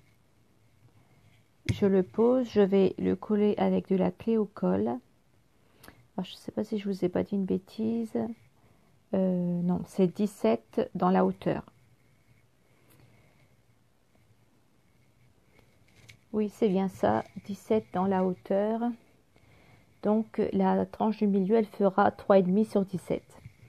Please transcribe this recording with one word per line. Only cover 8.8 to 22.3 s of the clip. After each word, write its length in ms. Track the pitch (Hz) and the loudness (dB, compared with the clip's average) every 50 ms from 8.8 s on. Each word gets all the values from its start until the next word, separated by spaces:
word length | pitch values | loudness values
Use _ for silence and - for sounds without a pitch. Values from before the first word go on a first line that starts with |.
| _ _ _ _ _ - - | _ _ _ _ _ -6 -2
Euh, 480 | 190 190 185 185 180 175 175 175 175 | -2 0 0 0 0 -2 -2 -2 -2
non, 200 | 175 175 180 170 175 | -2 -2 -2 -2 -4
c'est 220 | - - - 190 180 | -6 -2 0 0 0
dix-sept 840 | 180 - 208 202 - - - 220 226 226 - _ - - - - - | 0 -2 -4 -4 -4 -2 0 0 0 0 -4 _ -4 -4 -4 -4 -2
dans 160 | 175 185 180 | -2 0 2
la 160 | 190 185 185 190 | 2 2 2 0
hauteur. 360 | 185 - - 170 156 151 - - _ _ _ _ _ _ _ _ _ _ _ _ _ _ _ _ _ _ _ _ _ _ _ _ _ _ - _ _ _ _ _ _ _ _ _ _ _ _ _ _ _ _ _ _ _ _ _ _ _ _ _ _ _ _ _ _ _ _ _ _ _ _ _ _ _ _ _ _ _ _ _ _ _ _ _ _ _ - _ _ _ _ _ _ _ - - - _ _ _ - | -2 -4 -4 -4 -4 -4 -8 -14 _ _ _ _ _ _ _ _ _ _ _ _ _ _ _ _ _ _ _ _ _ _ _ _ _ _ -20 _ _ _ _ _ _ _ _ _ _ _ _ _ _ _ _ _ _ _ _ _ _ _ _ _ _ _ _ _ _ _ _ _ _ _ _ _ _ _ _ _ _ _ _ _ _ _ _ _ _ _ -20 _ _ _ _ _ _ _ -20 -20 -20 _ _ _ -4
Oui, 160 | 214 214 208 | -4 -4 -4
c'est 200 | - - 240 214 | -2 -2 0 0
bien 180 | 180 190 190 190 | 2 2 0 -2
ça, 360 | 190 - - 208 214 - - - - 196 - | -4 -2 -2 0 0 0 -4 -6 -14 -18 -14
dix-sept 400 | - 202 - - - 220 214 220 - - | -14 -14 -10 -4 -2 -2 -2 -2 -4 -6
dans 140 | 180 185 196 | -4 -2 0
la 180 | 196 185 185 | 0 0 0
hauteur. 560 | 190 180 - - - 196 196 208 214 226 226 233 240 233 - _ _ _ _ _ _ _ _ _ _ - - - - - - _ _ _ _ | -2 -2 -4 -4 -4 -2 -2 0 -2 -2 -4 -4 -6 -6 -8 _ _ _ _ _ _ _ _ _ _ -20 -20 -20 -20 -20 -20 _ _ _ _
Donc, 400 | - 208 214 220 226 220 - - 202 - - | -2 0 0 0 -2 -4 -4 -4 -2 -2 0
la 340 | 196 190 190 190 190 190 190 | 0 2 2 2 0 -2 -4
tranche 300 | - - 208 220 208 - | -4 -2 -2 -2 0 0
du 100 | 214 208 | 0 2
milieu, 300 | 196 202 190 180 220 226 | 2 2 2 2 2 2
elle 100 | 220 208 | 0 0
fera 420 | - - 202 196 190 - 202 - | -2 0 0 0 2 4 2 2
trois 300 | - - - - | 2 -2 2 4